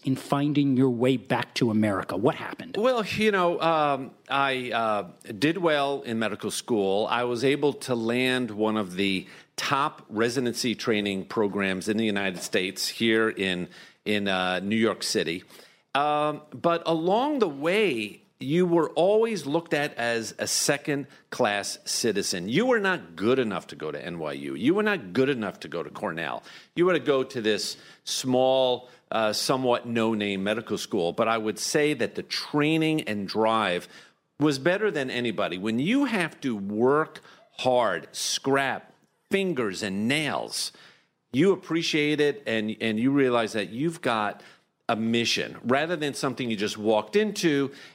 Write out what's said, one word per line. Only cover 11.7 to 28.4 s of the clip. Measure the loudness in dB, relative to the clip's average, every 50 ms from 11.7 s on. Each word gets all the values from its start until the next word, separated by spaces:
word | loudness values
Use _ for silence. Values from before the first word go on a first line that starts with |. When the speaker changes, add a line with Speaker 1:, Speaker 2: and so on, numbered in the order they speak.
| -2 -2 -2 -2
Speaker 2:
in | 0
the | 0 0
United | 0 0 0 -2 -2 -4 -6 -6
States | -2 -2 0 0 -2 -4 -4 -6
here | -6 -2 0 2 2 4 4 2 0
in, | 0 -2 -2 -2 -2 -2 -4 -8 -12 -18 -20 -20 _ _ -4
in, | -2 -2 0 0
uh, | 0 0 0 0 0 -2 -2
New | -2 -2 0
York | 2 2 2 0 -2
City. | -4 -2 -2 0 0 -2 -4 -6 -8 -14 -20 -20 -20 -20 _ _ _ _ -2
Um, | 0 0 2 0 0 0 -2 -4 -6 -10 -16 -8
but | -2 0 0 0 0 0
along | 0 0 0 2 2 2 2 2 0 0 0
the | 0 0
way, | -2 -2 -2 0 2 2 2 0 0 -2 -4 -6 -10 -14 _ _ _ -10
you | -4 0 2 2 4
were | 4 4 2 2 2
always | 2 2 4 4 4 4 2 2 0 -4 -4
looked | -2 -2 -2 -2 0 -2
at | 0 -2 -2 -4
as | -2 -2 0 0 0 -2 -6 -6
a | -6 -4
second-class | -2 -2 0 0 0 0 0 0 -2 -4 -4 -4 -8 -14 -20 _ -8 -2 0 0 2 2 0 -2 -4 -8 -10 -6
citizen. | -6 -4 0 0 0 0 0 0 -2 -4 -4 -4
You | 0 0 2 2
were | 2 2 2
not | 2 0 -2 -2 -6 -12 -8
good | -2 2 2 2 2
enough | 2 0 -2 -6 -6
to | -10 -12
go | -10 -8 -8
to | -8 -8
N | -8 -8 -8 -6
Y | -6 -6 -6
U. | -8 -8 -8 -6
You | 0 2 2 2
were | 2 2
not | 0 0 -2 -4 -4
good | 0 0 2 2
enough | 0 -2 -4 -6 -8 -10
to | -12
go | -10 -8 -8
to | -8 -8
Cornell. | -10 -8 -6 -6 -4 -4 -6 -6 -6 -8 -10 -14 -20 -20 -20 _ -2
You | 2 2
were | 2 2
to | 2
go | 2 2 2 2 0
to | -2 -4 -2
this | 0 0 0 0 -2 -6 -8 -10 -16 -20 -20 _ -8
small, | -6 -6 -4 0 2 4 4